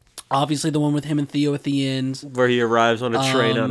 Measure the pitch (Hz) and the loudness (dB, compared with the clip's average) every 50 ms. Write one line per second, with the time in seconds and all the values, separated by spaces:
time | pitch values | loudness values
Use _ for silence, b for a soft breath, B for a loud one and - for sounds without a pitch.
0 | _ _ - - - - 131 139 143 139 151 139 - 156 147 151 147 147 147 147 | _ _ -20 -18 -8 -4 -2 -2 0 0 -2 -2 -2 -2 0 0 0 0 0 -2
1 | 143 151 151 147 143 - - 147 147 147 143 139 - 143 139 139 135 135 135 131 | -2 -2 -2 -2 -2 -2 -2 -2 0 0 -2 -2 -2 -2 -2 0 0 -2 -2 -2
2 | 131 131 135 - 143 139 127 123 127 123 123 120 117 113 117 117 113 117 113 110 | -4 -4 -6 -8 -12 -8 0 2 2 2 4 2 2 2 4 4 4 4 2 0
3 | 127 120 117 131 135 135 131 127 117 113 113 113 110 107 | -2 -2 0 0 0 2 2 2 2 2 2 0 0 -2